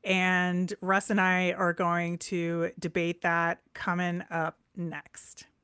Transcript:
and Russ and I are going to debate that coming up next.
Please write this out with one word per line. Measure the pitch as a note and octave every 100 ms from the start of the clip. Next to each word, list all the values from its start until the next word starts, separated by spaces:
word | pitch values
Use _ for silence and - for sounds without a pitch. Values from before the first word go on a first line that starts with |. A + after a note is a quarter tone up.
| G3
and | F#3 F#3 F3+ F3+ F3+ F3+ G#3
Russ | F#3 F#3+ -
and | G3+
I | F#3 F3+ F3+
are | F3 F3+
going | E3+ F3 F3 E3+ F3
to | - F3+ E3+ E3+ E3+ -
debate | E3+ F3+ E3+ E3+
that | F3 E3+ E3+ E3+ _
coming | - - F3 F3 F3 -
up | E3 D#3+ - _ -
next. | E3+ D3+ - - - - - _